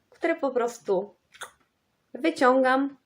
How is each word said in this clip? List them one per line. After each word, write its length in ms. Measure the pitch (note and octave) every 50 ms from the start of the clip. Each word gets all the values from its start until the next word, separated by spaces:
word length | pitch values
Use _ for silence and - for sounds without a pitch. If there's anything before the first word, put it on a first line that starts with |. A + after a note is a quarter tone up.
| _ _
które 260 | _ _ - E4 E4
po 140 | E4 C#4+ C4
prostu 640 | B3 A#3+ A#3 A#3+ - - - - F#3+ F3+ G#3 G3+ - _ _ _ - - - - _ _ _ _ _ _ _ _ _ _ _ _ -
wyciągam, 800 | B3 C#4+ E4 D#4+ - C#4 B3 C4 C4 C4 B3+ C4 C4+ C#4 C#4 - - _